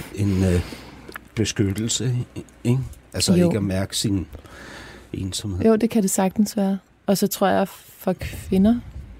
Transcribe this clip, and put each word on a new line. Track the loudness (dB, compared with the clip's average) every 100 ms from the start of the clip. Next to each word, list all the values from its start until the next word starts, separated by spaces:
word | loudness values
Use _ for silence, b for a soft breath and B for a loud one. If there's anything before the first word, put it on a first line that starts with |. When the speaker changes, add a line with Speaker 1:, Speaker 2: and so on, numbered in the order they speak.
| -6 -2
Speaker 1:
en, | 0
en, | 4
øh, | 4 4 B B B B B -20 -8 -2
beskyttelse, | -2 2 0 0 -2 -2 -2 -2 -4 -10 -14 -4
ikke? | 0 0 -2 -10 -12
Altså | -2 2 4
Speaker 2:
Jo. | 4
Speaker 1:
ikke | 2
at |
mærke | 0 0 -2 -2
sin | 0 0 -2 -10 B B B B B B B
ensomhed. | -8 -6 -6 -6 0 2
Speaker 2:
Jo, | 4
det | 2
kan | 2
det | 0
sagtens | 0 0 0 0 0
være. | 0 -2 -6 _ -2
Og | 0
så | 0
tror | 2 2
jeg, | 2 0
for | -4 -20 -8 -4 -4
kvinder, | -6 -10 -2 4 4 4 -2 -14 -16 -10